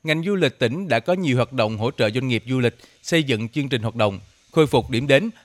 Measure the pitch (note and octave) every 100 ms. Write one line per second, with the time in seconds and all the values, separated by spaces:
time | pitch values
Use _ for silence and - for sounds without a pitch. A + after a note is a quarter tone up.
0 | D#3+ D#3 E3+ G3 D3 - A#2 D3 F#3+ A#2
1 | - F#3 E3+ B2+ A#2 C3 G#2+ G#2+ A#2 -
2 | A2 A#2 C3 A2+ A#2+ C3 A#2+ - - _
3 | - E3+ C#3 A2+ A2+ D3+ C3+ B2+ A2 A#2
4 | G#2+ G2 - _ _ D#3+ D3 C3 F#2 A2+
5 | C#3+ C#3 A3 -